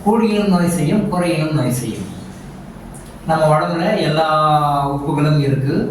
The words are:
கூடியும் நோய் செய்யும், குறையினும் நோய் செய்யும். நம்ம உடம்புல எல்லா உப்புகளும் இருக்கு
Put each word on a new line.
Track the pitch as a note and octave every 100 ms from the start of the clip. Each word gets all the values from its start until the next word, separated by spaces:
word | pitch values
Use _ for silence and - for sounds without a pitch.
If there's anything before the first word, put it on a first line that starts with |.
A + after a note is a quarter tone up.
கூடியும் | G3 A3+ G#3+ G#3 F#3+
நோய் | F3 E3+ E3+
செய்யும், | D3 - F#3+
குறையினும் | F3+ F3 D#3 D#3 D3+
நோய் | B2+ A#2+
செய்யும். | A2+ F#2+ F#2 - - - - - - - - - - - -
நம்ம | D#3+ D#3
உடம்புல | D3+ F3 E3+ F3+ G#3 D#3
எல்லா | D3+ D#3+ D#3 D#3 D3+ D3 C#3+ C#3+ C#3+
உப்புகளும் | C#3+ C#3+ D3+ D3 C3+
இருக்கு | B2+ C3 G3 A3+